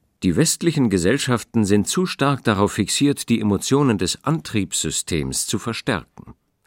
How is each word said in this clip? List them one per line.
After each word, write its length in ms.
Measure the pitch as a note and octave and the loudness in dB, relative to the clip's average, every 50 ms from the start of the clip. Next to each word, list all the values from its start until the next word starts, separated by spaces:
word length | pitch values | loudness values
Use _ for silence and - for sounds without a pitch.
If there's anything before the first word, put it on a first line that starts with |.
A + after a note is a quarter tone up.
| _ _ _ _ | _ _ _ _
Die 140 | - F#2+ D#2+ | 0 2 2
westlichen 540 | F#2 D#3 D#3 - - - E3+ D#3 D3+ C3 A2+ | 4 2 2 2 0 0 0 2 2 2 2
Gesellschaften 760 | F#2+ F#2 D#2+ F#2 B2 C#3+ - C3 B2 A2 - - - A#2 G#2+ | 2 2 2 2 0 0 0 -2 -2 -2 -2 -2 0 0 2
sind 240 | F#2 G2+ G#2 F#2+ - | 4 4 2 2 0
zu 180 | - F3+ F#3 | 0 -2 -2
stark 380 | F3+ - - C#3 C#3+ C#3+ - - | -2 -2 -2 0 0 0 0 0
darauf 300 | A#2+ G#2+ F#2 G#2 G2+ - | 0 2 2 2 2 2
fixiert, 560 | - G2+ - - - C#3 C#3+ C#3 - - - | 0 -2 -2 0 0 2 2 0 0 -2 -2
die 100 | A#2 G#2 | 0 0
Emotionen 580 | G#2+ G#2 G2+ F#2 - - C3 C#3 D3 C3 A2 F2 | 2 0 0 0 0 0 2 2 2 2 2 0
des 240 | F#2 F2 - - - | 0 -4 -4 -4 -4
Antriebssystems 1200 | C3+ D#3 D#3+ D3+ - - A2 F#2+ - - - - D#2+ C#2 - - - F2+ D#2 C#2 C2 C2 - - - | -4 -4 -4 -4 -4 -4 -4 -4 -4 -4 -4 -4 -4 -4 -6 -6 -4 -4 -4 -2 -4 -4 -6 -4 -4
zu 120 | - G2+ | -4 -6
verstärken. 720 | - A#2+ A2+ - - - A2+ E2+ A#1 _ _ - - - - _ _ _ _ _ _ | -4 -6 -8 -6 -4 -4 -4 -4 -6 _ _ -20 -20 -20 -20 _ _ _ _ _ _